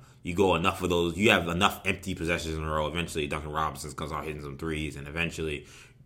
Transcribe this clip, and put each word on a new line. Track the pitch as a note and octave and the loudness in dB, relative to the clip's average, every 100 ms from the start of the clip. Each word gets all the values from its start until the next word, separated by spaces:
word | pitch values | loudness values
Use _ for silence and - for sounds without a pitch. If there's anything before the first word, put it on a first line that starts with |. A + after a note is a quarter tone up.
| - - | -20 -12
you | F#2 | -2
go | F2 F#2+ | 4 6
enough | E2 F2+ F2 | 6 2 2
of | F#2 | 2
those, | F2 E2+ E2+ | 2 2 4
you | A2 | 6
have | G2 E2+ | 6 4
enough | E2+ G2+ - | 2 2 2
empty | G2 F#2 G2 | -4 -4 -4
possessions | F2+ E2 E2+ D#2+ | -4 -2 -2 -2
in | D#2 | -4
a | D#2 | -2
row. | D#2 D2+ | 0 0
Eventually, | E2+ E2 E2 D2 | -2 -4 -4 -2
Duncan | D2+ D2+ | -4 -4
Robinson | D2+ D#2 C#2 D2+ | -2 -2 -4 -10
comes | C2+ D2+ | -8 -6
out | D2+ | -6
hitting | D2+ D2+ | -6 -8
some | D2 C2+ | -10 -6
threes, | E2 D#2 D2+ | -4 -2 -4
and | C#2 D2 | -6 -8
eventually, | D#2 E2 E2 D#2 C#2+ - - - - | -4 -4 -2 -4 -4 -10 -20 -20 -10